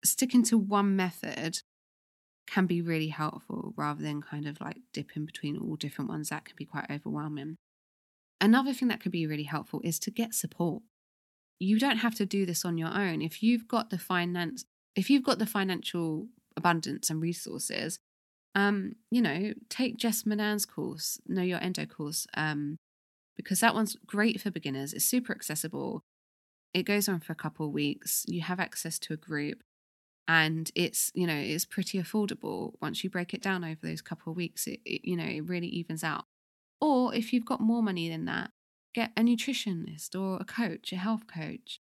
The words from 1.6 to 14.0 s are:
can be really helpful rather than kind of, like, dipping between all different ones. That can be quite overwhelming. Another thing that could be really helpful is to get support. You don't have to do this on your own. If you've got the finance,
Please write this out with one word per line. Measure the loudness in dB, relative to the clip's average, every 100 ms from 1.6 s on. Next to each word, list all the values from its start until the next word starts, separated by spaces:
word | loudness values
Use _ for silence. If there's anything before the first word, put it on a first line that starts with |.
| -10 _ _ _ _ _ _ _ -4
can | 2 4
be | 2
really | 2 0 0
helpful | -2 -4 -6 -10 -8 -8 -4
rather | -4 -2
than | -4 -6
kind | -6 -8 -8
of, | -8
like, | -10 -12 -12
dipping | -10 -8 -6
between | -8 -6 -6 -4
all | -6 -6
different | -6 -6 -6
ones. | -4 -6
That | -8
can | -10 -14
be |
quite | -10 -8 -6
overwhelming. | -6 -6 -6 -4 -6 -8 -10 _ _ _ _ _ _ _ _
Another | 8 8 6
thing | 2 0
that | 0
could | -2
be | 0 0
really | -2
helpful | -2 -4 -4 -4
is | -2 -2
to | -4
get | -2 -2
support. | -2 -4 0 0 0 _ _ _ _ _ _ _ _
You | 4 4
don't | 6 4
have | 2 0
to | 0
do | 2
this | 0 0
on | -2 -2
your | 0
own. | 0 0 0
If | -2 2
you've | 4 4 2
got | -2 0
the |
finance, | -4